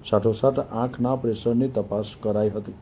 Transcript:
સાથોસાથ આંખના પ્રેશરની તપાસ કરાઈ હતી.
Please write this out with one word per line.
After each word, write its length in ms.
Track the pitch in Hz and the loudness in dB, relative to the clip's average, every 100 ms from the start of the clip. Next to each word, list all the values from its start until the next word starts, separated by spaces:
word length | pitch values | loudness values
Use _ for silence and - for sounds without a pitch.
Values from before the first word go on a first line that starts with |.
| - | 2
સાથોસાથ 500 | 104 113 110 135 135 | 2 2 4 2 2
આંખના 560 | - 113 127 127 123 131 | -4 -2 -4 0 0 0
પ્રેશરની 560 | 120 110 120 120 131 120 | -2 0 2 2 2 0
તપાસ 300 | 98 107 104 - | -2 -4 -4 -4
કરાઈ 300 | 107 104 107 104 | -2 2 0 -2
હતી. 200 | 104 101 | -8 -14